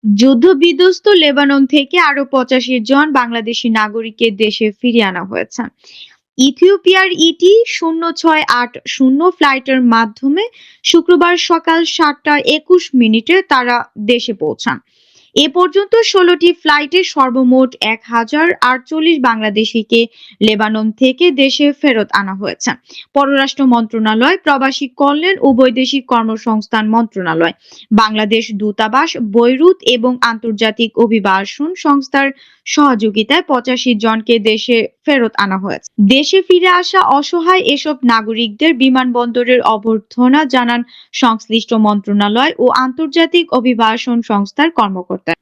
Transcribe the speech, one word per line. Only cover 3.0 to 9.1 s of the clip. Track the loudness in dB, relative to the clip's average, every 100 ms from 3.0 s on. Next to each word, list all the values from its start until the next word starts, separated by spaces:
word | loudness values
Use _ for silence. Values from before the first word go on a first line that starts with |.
| 2
বাংলাদেশি | 0 -2 -4 -6 -4 -2
নাগরিককে | -2 -2 -6 -10 -2 -4 0
দেশে | -2 0 -4
ফিরিয়ে | -2 0 0 0
আনা | -2
হয়েছে। | -8 -8 -8 -10 -12 _ -20 -20 -20 _ _ -2
ইথিওপিয়ার | -2 4 2 4 2 2 0 0
ইটি | -2 2 4 4 2
শূন্য | -4 -4 -4 -6
ছয় | -2 0 0 0
আট | -2 -4 -8 -14
শূন্য | -2 0